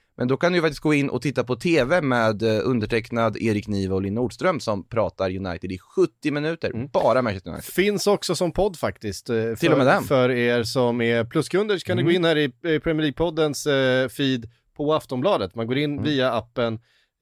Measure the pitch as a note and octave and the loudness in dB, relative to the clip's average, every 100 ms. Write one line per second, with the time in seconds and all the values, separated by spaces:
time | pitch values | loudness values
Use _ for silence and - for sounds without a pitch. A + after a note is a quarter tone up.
0 | _ - B2 C3 F3 F3+ D#3+ C#3 D#3 D3 | _ -6 -2 0 2 2 0 0 0 2
1 | C#3 B2 D3+ B2+ A#2 A#2+ F3+ D#3+ B2 F3 | 0 -2 -4 -2 -2 -2 2 2 2 0
2 | C#3+ B2 A2 G#2 A2+ A2 A#2 B2 G#2+ A#2 | 0 2 2 2 0 2 2 0 0 -2
3 | A2+ A#2 A2+ G#2 A2 G#2 G#2 G2+ F#2+ F#2+ | -2 -2 -2 0 0 0 -2 -2 0 -2
4 | G2 G#2+ B2 - F3+ D3+ - G2+ - A2+ | -2 -2 -4 -2 -2 -2 -4 -6 -4 -2
5 | F#2 - F#2+ F#2+ F#2+ F2 F#2 F#2 - - | -2 -2 -4 -4 -6 -8 -8 -10 -6 0
6 | F3 _ D3+ D3 D3+ E3 G2 A2 C#3 - | 0 _ -4 -2 -4 -4 -4 -6 -4 0
7 | B2+ A#2+ B2 F#2+ - E2 - - G3+ G3+ | 4 4 2 -4 -8 -12 -8 0 0 2
8 | G3+ G3+ - E3 F3 - G3+ E3+ A2+ - | 2 2 0 -2 -2 0 -2 -2 -6 -6
9 | G#2+ F#2 - A2+ A2+ A2+ E3 C#3+ C3 G3 | -8 -8 -2 -2 -2 0 2 4 4 4
10 | - C#3 B2+ B2 A#2+ A#2+ A#2 C3+ A#2+ A#2+ | 2 2 4 2 2 0 0 0 0 2
11 | A#2 A#2 A#2 D#3+ C#3 F3+ G#3+ F#3+ - F3+ | 2 2 0 -2 0 0 0 -2 0 0
12 | D#3+ F3+ E3 D3+ D3 - E3+ D3+ E3 D#3 | 2 4 4 2 0 -2 -2 0 0 0
13 | D#3 C3 E3+ D#3+ D3+ C3+ D3 C3+ C3 B2+ | 0 0 -2 0 -2 -2 0 2 4 2
14 | C3 - C#3 B2+ A#2 _ _ - D3 D#3 | 0 -2 0 -2 -6 _ _ -6 0 0
15 | - B2+ E3+ F3 F#2+ A2+ A2+ C3 D3 D3 | -2 -2 0 0 -2 -6 -4 -2 -2 -2
16 | C#3 C#3 B2+ A#2 A2+ - A#2 A2 _ _ | -2 0 0 -2 -4 -4 -2 -4 _ _
17 | _ - | _ -12